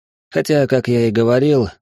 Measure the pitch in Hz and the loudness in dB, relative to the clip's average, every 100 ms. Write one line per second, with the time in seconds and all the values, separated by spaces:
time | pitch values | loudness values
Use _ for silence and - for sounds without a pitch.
0 | _ _ _ 160 - 151 131 131 120 120 | _ _ _ -6 -2 0 0 0 0 0
1 | 117 107 113 123 147 143 104 - | 0 0 0 2 2 0 -2 -8